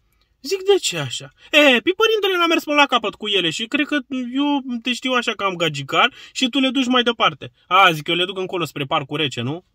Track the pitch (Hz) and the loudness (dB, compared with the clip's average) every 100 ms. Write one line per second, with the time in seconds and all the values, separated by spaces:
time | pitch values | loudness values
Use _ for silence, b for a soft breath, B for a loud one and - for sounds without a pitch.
0 | _ _ _ _ 269 381 381 392 - 170 | _ _ _ _ -8 -2 2 2 0 -4
1 | 135 - 139 b b 302 294 240 330 381 | -6 -8 -12 b b 4 6 4 2 2
2 | 440 440 381 359 339 320 - 294 285 247 | 2 2 0 0 2 0 0 2 2 2
3 | 208 - 214 196 170 151 226 285 285 294 | -2 -8 -4 -2 -2 -4 -4 -4 -2 -4
4 | - 262 240 262 294 285 262 240 254 233 | -4 -8 -4 -2 0 0 -2 -6 -4 -4
5 | 262 247 233 214 196 175 165 143 139 165 | -2 -2 -2 -4 -4 -2 -2 -4 -2 2
6 | 240 B B - 262 277 262 254 247 254 | 2 B B -4 -2 0 0 0 2 2
7 | 240 233 190 139 113 _ - 185 190 156 | 2 2 0 0 -10 _ 2 6 6 4
8 | 147 170 180 190 185 185 160 151 135 160 | -2 -2 -2 -4 -6 -4 -4 -6 -4 -4
9 | 135 151 151 - 120 165 - | -2 -4 -4 -4 -6 -6 -10